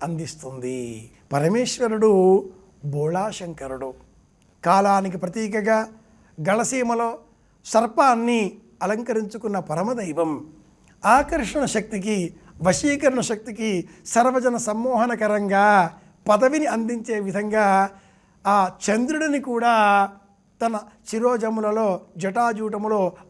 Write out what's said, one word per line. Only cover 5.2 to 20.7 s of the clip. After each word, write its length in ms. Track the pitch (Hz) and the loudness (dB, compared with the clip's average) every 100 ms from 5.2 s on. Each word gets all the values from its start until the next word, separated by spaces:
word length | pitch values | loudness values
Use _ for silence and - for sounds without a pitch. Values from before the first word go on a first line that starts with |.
| 180 196 220 220 214 220 220 - _ _ _ - 156 | -8 -6 -4 -2 0 0 -2 -12 _ _ _ -6 -2
గళసీమలో 680 | 214 226 262 240 233 233 294 - _ _ _ - | 0 0 -2 -2 -2 -4 -6 -16 _ _ _ -2
సర్పాన్ని 840 | 220 226 233 277 233 233 233 196 - _ _ | 0 2 4 4 4 2 0 0 -6 _ _
అలంకరించుకున్న 760 | 185 220 240 220 214 220 220 196 | -4 -4 -2 -4 -4 -6 -6 -4
పరమదైవం, 880 | 156 156 202 247 190 151 160 139 - - _ _ _ _ 190 | -4 -4 -2 -4 -4 -2 -2 -4 -10 -20 _ _ _ _ 2
ఆకర్షణ 600 | 247 285 330 214 302 247 | 2 2 -2 -2 -2 -2
శక్తికి, 680 | 214 208 208 196 208 170 - - - | -2 -4 -6 -4 -2 -4 -8 -20 -2
వశీకరణ 560 | 170 - 294 285 294 254 | 0 2 0 2 0 0
శక్తికి, 720 | 214 214 233 214 220 185 - - - | -2 -6 -8 -6 -4 -4 -6 -14 -2
సర్వజన 520 | 233 247 254 247 240 | 2 2 2 0 -2
సమ్మోహనకరంగా 1400 | - 214 247 240 240 226 214 208 202 196 208 202 170 - - _ - | -4 -4 -2 0 0 0 0 0 0 4 6 6 2 -4 -20 _ 2
పదవిని 360 | 208 262 311 302 | 4 4 2 0
అందించే 540 | 226 226 240 220 220 | -2 -4 -6 -4 -4
విధంగా 720 | 196 185 208 214 202 190 196 196 _ _ _ _ 196 | -4 -4 -2 2 4 4 2 -4 _ _ _ _ 0
ఆ 240 | 202 185 185 - | 2 2 -2 -2
చంద్రుడిని 500 | 214 247 311 311 285 | 0 0 -2 0 -2
కూడా 680 | 269 233 240 226 208 202 196 202 _ _ _ _ | -2 0 2 4 4 4 2 -4 _ _ _ _
తన 140 | 233 | -4